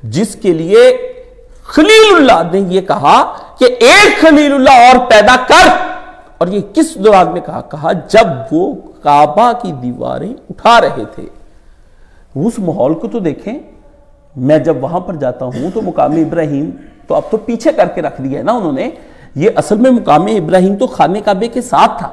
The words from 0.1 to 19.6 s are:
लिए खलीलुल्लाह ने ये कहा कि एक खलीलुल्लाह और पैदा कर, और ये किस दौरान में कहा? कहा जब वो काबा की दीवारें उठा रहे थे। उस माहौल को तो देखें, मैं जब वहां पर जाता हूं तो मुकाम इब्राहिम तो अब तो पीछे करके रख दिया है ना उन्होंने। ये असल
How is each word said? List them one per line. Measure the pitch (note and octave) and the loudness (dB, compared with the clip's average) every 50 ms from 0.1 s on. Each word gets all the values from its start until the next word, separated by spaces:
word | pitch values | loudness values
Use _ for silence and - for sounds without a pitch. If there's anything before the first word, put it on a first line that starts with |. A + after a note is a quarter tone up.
| G#2+ D#3 A3+ - - - - G3 | -4 -4 -4 -4 -6 -6 -2 -2
लिए | E3+ D#3 E3 E3 G3 A3+ B3 B3+ B4+ - - - - - - - - - - - - - - - | -2 -2 -2 2 4 6 6 6 4 0 -6 -12 -14 -16 -20 -20 -20 -20 -20 -20 -20 -20 -20 -4
खलीलुल्लाह | - - D#4 G4+ A4 A4 A4 G#4+ G4 E4+ C#4+ B3 G#3 E3 E3+ E3+ | 0 2 4 4 6 4 6 4 4 4 4 4 4 2 0 -2
ने | E3 G3 G3 F3 F3+ | -2 -4 -2 0 -2
ये | F#3+ | -4
कहा | F#3 F#3 D3 - C3+ D3 F#3 B3 - - - - - - - - | -2 -2 -4 0 2 4 4 4 2 0 -6 -14 -18 -20 -4 0
कि | - | 0
एक | - B3 - A3 B3+ E4+ G4+ G#4 F#4+ - - | 0 2 4 4 4 6 6 4 4 2 4
खलीलुल्लाह | D#4 D#4+ D4+ C#4+ D4+ C#4+ C#4 C#4 C4 C#4+ C4+ B3 A#3+ B3 | 4 4 6 6 4 2 0 2 4 6 6 8 8 8
और | B3+ B3 B3 | 6 4 4
पैदा | - A3+ G#3+ G#3 A3+ B3+ | 4 4 4 6 4 2
कर, | B3+ B3+ - C#4 E4+ F#4 - - - - - - - - - - - - - - - | 2 2 2 4 4 6 4 2 0 -4 -8 -10 -14 -16 -20 -20 -20 -20 -20 -6 -6
और | F3 F3+ | -6 -4
ये | G3 G3+ | -4 -6
किस | - - - D#4 D#4 D#4 - F#3+ | -6 -4 -2 -2 -2 -2 -4 0
दौरान | F#3+ A3 G#3 F#3+ F3 E3 | 2 4 4 4 4 2
में | - F3 | -2 -8
कहा? | - - D#3+ - | -10 -10 -12 -12
कहा | - - - D3+ C#3+ E3 | -12 -12 -14 -8 -4 -4
जब | G3 E3+ C#3 - - - - F#3 C#3+ B2 - - | -4 -4 -6 2 4 4 4 4 -2 -8 -8 -4
वो | D3 D#3+ F#3 D4 C4 - - - - _ _ | -2 -2 -2 -2 -6 -10 -16 -20 -20 _ _
काबा | D3 C#3+ C#3+ D3+ D3 D3 G3 A#3 A#3+ | 2 4 4 2 2 2 0 0 0
की | A3+ A#3+ - F#3 | 0 -4 -8 -10
दीवारें | D#3 B2+ B2 B2 A#2+ - B2 B2 B2+ C3 C#3+ G3+ C4 - _ _ | -10 -8 -8 -10 -8 -8 -8 -8 -8 -8 -8 -10 -12 -14 _ _
उठा | - - - G#3+ A#3 A#3 | -20 -2 0 2 4 4
रहे | - C#3 - C3 G#2+ | 2 0 -4 -6 -12
थे। | - - - - - - - - _ _ _ _ - - _ _ _ _ _ - _ _ _ _ _ _ | -12 -14 -18 -18 -18 -20 -20 -20 _ _ _ _ -20 -20 _ _ _ _ _ -20 _ _ _ _ _ _
उस | C3 D#3 A#3+ A#3 - | -4 -4 -4 -4 -4
माहौल | F#3+ E3 D3+ - A#2+ C3+ D#3+ | -6 -6 -4 -2 -2 -2 -2
को | E3 - A3 | -4 -6 -8
तो | G#3+ A#3 | -8 -6
देखें, | F#3 E3+ - - - G3 A#3 D#4 F4 - - _ _ - _ _ _ _ _ _ _ _ _ | -6 -6 -6 -8 -12 -12 -12 -12 -14 -20 -20 _ _ -20 _ _ _ _ _ _ _ _ _
मैं | C3+ B2+ C3+ D3+ D#3 | -8 -2 0 0 0
जब | C3+ G#3+ A#3 - | 0 -2 -4 -4
वहां | C3 B2+ E3 F3+ | -6 -6 -6 -8
पर | F3+ - F#3 | -8 -8 -10
जाता | D3+ C#3 B2 A#2+ - C3 | -6 -6 -6 -6 -8 -10
हूं | B2 B2+ A2+ C3+ F3+ | -10 -8 -8 -8 -8
तो | F3+ A3+ | -8 -6
मुकाम | G#3 F3+ D#3 - C#3 C#3 D3+ E3 | -8 -6 -4 -2 -2 -2 0 -2
इब्राहिम | D#3+ C#3+ D3+ E3 D#3+ D3 C#3+ C#3 D3 F3 E3+ - - - _ _ - - | -2 -2 -2 -4 -4 -4 -4 -6 -6 -8 -10 -16 -20 -20 _ _ -8 -4
तो | D3+ | -4
अब | - - - | -4 -4 -4
तो | - | -6
पीछे | G#3+ - - A#3 - - D#4+ | -6 -6 -6 -8 -2 -2 -2
करके | D4+ - F3+ F3 - F#3 | 0 0 -2 -2 -2 -6
रख | D#3 C#3 - - | -8 -8 -8 -8
दिया | C3 C3+ C3+ - | -10 -8 -8 -6
है | A#2 | -4
ना | F#3 | -4
उन्होंने। | A#3 B3 G3 D#3+ C3+ C3 F#3+ C4 E4 - - - - - - - - | -4 -2 -4 -6 -6 -6 -6 -8 -10 -14 -20 -20 -20 -20 -20 -14 -8
ये | C3 D#3 G#3+ | -2 -2 -2
असल | - - | 0 -2